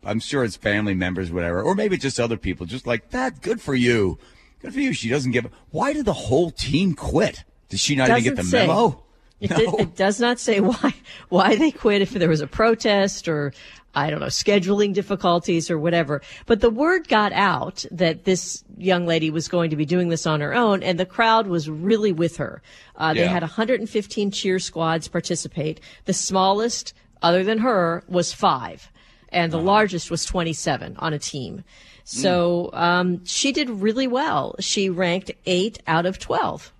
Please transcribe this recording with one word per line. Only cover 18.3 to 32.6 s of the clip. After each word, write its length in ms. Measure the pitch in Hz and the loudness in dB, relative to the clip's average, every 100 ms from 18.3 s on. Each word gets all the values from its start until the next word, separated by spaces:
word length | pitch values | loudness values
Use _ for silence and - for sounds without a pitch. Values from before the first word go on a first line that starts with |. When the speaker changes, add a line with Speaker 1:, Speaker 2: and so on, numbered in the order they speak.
| 180 - - _ - | 0 -2 -12 _ -6
Speaker 2:
young 300 | 180 180 175 | 0 0 2
lady 240 | 165 156 | 0 0
was 180 | 156 156 | -2 -2
going 220 | 180 165 | 0 0
to 60 | 151 | -2
be 100 | 151 | 0
doing 220 | 180 175 | 0 2
this 160 | 165 165 | 0 0
on 140 | 156 | 0
her 140 | 147 | 0
own, 280 | 147 226 196 | 2 2 2
and 160 | - 175 | 0 -2
the 60 | 185 | -2
crowd 400 | - 226 226 208 | 2 4 4 2
was 220 | 175 151 | -2 -2
really 420 | 156 180 220 208 | -4 0 2 2
with 240 | 165 170 - | 0 -2 -2
her. 220 | 139 - _ - - - | -10 -10 _ -20 -20 -4
Uh, 180 | 156 | 0
they 60 | 160 | 2
Speaker 1:
Yeah. 80 | 175 | 2
Speaker 2:
had 100 | 180 | 0
a 40 | 165 | -2
hundred 340 | - 220 233 | -4 0 0
and 80 | 214 | -2
fifteen 420 | 220 202 - 202 | -4 -4 -2 -2
cheer 280 | 196 196 185 | -2 -2 -2
squads 500 | - - 165 165 - | -4 -4 -2 -2 -2
participate. 720 | 175 - 170 143 - 151 160 - - | -6 -4 -6 -6 -6 -6 -8 -16 -14
The 80 | - | -4
smallest, 800 | 185 - 190 190 202 233 - - _ _ _ | -4 0 2 2 2 0 -4 -10 _ _ _
other 200 | 170 180 | 2 2
than 140 | 190 220 | 2 0
her, 460 | 240 208 170 170 - | 2 2 0 -2 -2
was 240 | 180 170 | -2 -2
five, 560 | - 196 135 85 82 - _ _ _ _ | 2 2 2 -4 -14 -20 _ _ _ _
and 200 | 180 165 | -2 0
the 40 | 160 | 0
Speaker 1:
Uh-huh. 80 | 175 | 4
Speaker 2:
largest 440 | 208 208 175 - | 4 4 -2 -4
was 160 | 165 - | -6 -4
twenty-seven 680 | 185 165 156 - 135 - - | -2 -2 -4 -4 -4 -6 -8
on 160 | 160 | -6
a 40 | 147 | -6
team. 460 | - 147 123 - - - - - | -6 -10 -10 -12 -16 -20 -20 -20
So, 640 | - 233 196 180 175 175 | -12 -2 2 2 2 0